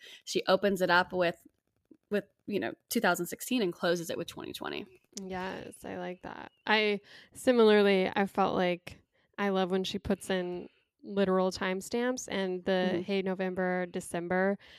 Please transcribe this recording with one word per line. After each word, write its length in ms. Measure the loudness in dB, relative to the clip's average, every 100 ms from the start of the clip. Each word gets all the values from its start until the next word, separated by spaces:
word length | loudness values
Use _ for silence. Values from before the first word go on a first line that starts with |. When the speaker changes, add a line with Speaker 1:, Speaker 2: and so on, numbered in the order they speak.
| -20 -18
Speaker 1:
she 180 | -6 -2 2
opens 340 | 2 2 2
it 80 | 4
up 240 | 4 2
with, 240 | 0 0 -2 -12 _ _ _ _ -20 -6
with, 160 | -4 -4 _ -6
you 120 | -4
know, 140 | -4 -8 -6
two 100 | 0
thousand 260 | 0 0 -2
sixteen 340 | -8 -4 -2
and 100 | -2
closes 360 | -2 -2 -2 -4
it 80 | -8
with 100 | -8
twenty 240 | -12 -12
twenty. 320 | -10 -8 -10 -12 -18 _ -16
Speaker 2:
Yes, 540 | -10 -8 -8 -10 -12 -14
I 120 | -12 -10
like 240 | -10 -10
that. 280 | -14 -14 -16 _ 0
I 320 | 2 2 -2 -6 -20 -20
similarly, 800 | -2 2 6 8 8 6 4 2
I 120 | 0
felt 300 | 0 0 2
like 440 | 2 0 -2 -8 -20 _ _ _ -4
I 120 | 0
love 220 | 0 0
when 140 | 0
she 120 | -2 -4
puts 300 | -2 -2 -2
in 380 | -2 -2 -6 -12 _ _ _
literal 480 | -6 0 2 4 2
timestamps 760 | 0 -4 -4 -4 -2 -2 -4 -4
and 360 | -4 -2 -2
the 60 | 0 2 2
Speaker 1:
Mm-hmm. 100 | 0
Speaker 2:
"Hey 180 | -2 -2
November, 640 | -2 -2 -4 -2 -2 -2
December" 720 | -4 -8 -6 -6 0 2 2 0 -6